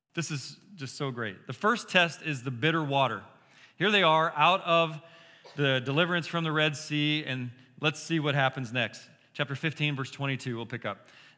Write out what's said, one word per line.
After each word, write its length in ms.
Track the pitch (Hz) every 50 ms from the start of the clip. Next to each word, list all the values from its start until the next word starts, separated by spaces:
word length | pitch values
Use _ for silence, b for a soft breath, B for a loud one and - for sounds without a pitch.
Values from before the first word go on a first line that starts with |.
| _ _ -
This 180 | 170 160 - 160
is 240 | 139 - - 143 - - - 208
just 220 | 180 139 123 -
so 160 | - 151 135 131
great. 340 | 120 117 107 95 92 -
The 60 | - 131
first 360 | - - 208 240 220 - -
test 340 | - 185 175 170 147 - -
is 200 | 156 147 127 117
the 80 | 139
bitter 320 | 127 113 120 160 165 165 156
water. 400 | 139 139 139 135 123 110 98 - - - - b b b b b b b
Here 160 | b 165 202 214
they 100 | 202 185
are 300 | 160 156 160 160 165 160
out 280 | 151 151 170 180 190 -
of 360 | 175 170 170 165 160 156 151 - B B B B B B B B B -
the 260 | - 143 139 131 131 123
deliverance 420 | 127 139 151 180 170 180 175 160
from 160 | - - 170 165
the 80 | 160
Red 260 | 151 156 156 156 151
Sea, 460 | 131 - - 151 151 147 151 151 151 151
and 280 | 139 131 127 123 123 120 B B B B B
let's 220 | - 156 156 - -
see 160 | - 165 160
what 160 | 143 151 135
happens 380 | 143 135 131 - - 127 107 113
next. 300 | 127 117 104 - - - - - b b b b
Chapter 220 | - 147 127 139
fifteen, 400 | 135 - 160 - - 151 147 143
verse 160 | 131 135 120
twenty-two, 460 | - - 139 139 135 127 - 131 120
we'll 100 | 113 117
pick 180 | 98 123 117 -
up. 220 | 110 101 - - B B B B B B